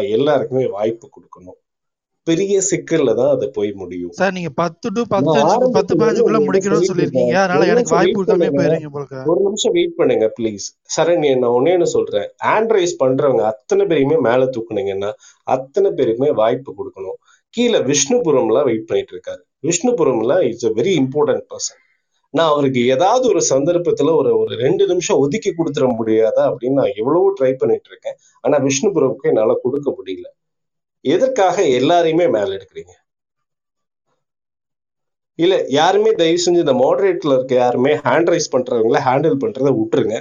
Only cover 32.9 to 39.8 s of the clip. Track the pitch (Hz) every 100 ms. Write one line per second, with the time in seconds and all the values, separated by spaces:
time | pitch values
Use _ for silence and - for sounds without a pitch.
32.9 | - _ _ _ _ _ _ _ _ _
33.9 | _ _ _ _ _ _ _ _ _ _
34.9 | _ _ _ _ - 170 180 - 135 165
35.9 | 196 214 185 165 175 180 175 151 123 135
36.9 | 180 196 170 156 131 - 123 123 120 131
37.9 | 151 127 139 170 170 - 131 123 120 113
38.9 | 143 131 131 156 143 113 117 139 113